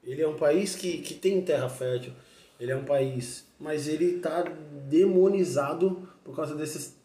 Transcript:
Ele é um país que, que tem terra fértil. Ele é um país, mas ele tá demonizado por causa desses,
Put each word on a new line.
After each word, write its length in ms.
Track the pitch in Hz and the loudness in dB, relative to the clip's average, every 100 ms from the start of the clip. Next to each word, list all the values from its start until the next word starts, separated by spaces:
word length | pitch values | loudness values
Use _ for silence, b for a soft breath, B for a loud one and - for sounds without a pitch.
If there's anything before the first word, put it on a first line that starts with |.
Ele 200 | 123 139 | -10 -2
é 60 | 156 | -2
um 80 | 151 | 2
país 380 | 151 160 196 | 2 4 0
que, 240 | - 185 160 | -4 -6 -6
que 140 | - | -8
tem 280 | - 190 196 | -2 0 0
terra 260 | 180 143 127 | 2 0 0
fértil. 440 | - 127 123 - - B B B _ | -4 -4 -4 -6 -16 B B B _
Ele 120 | 123 | -6
é 40 | 131 | -4
um 80 | |
país, 600 | 139 143 131 127 117 - - _ | 0 2 2 -2 -6 -12 -18 _
mas 260 | 151 151 147 | -6 -4 -2
ele 320 | 156 175 175 | 0 0 0
tá 240 | 160 165 170 - 147 143 139 | -2 -2 -4 -6 -14 -14 2
demonizado 1200 | 156 196 185 190 202 180 131 139 165 190 180 - - | 6 6 8 6 6 2 2 0 2 0 0 -10 -18
por 100 | - 131 | -12 -6
causa 180 | 151 | -6
desses, 420 | 147 147 - - - | -4 -6 -8 -12 -16